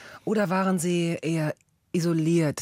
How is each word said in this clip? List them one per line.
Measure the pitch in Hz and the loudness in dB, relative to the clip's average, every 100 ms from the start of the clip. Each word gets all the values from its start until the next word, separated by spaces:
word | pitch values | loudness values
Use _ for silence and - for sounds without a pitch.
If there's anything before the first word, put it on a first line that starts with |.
| - - - | -20 -10 -4
Oder | 214 196 | 0 0
waren | 190 190 185 | 0 0 0
Sie | 175 175 170 165 | 0 0 0 -2
eher | 156 165 151 - _ _ _ | -2 -2 -2 -6 _ _ _
isoliert, | 185 170 165 160 170 151 - | -2 0 2 2 2 2 -2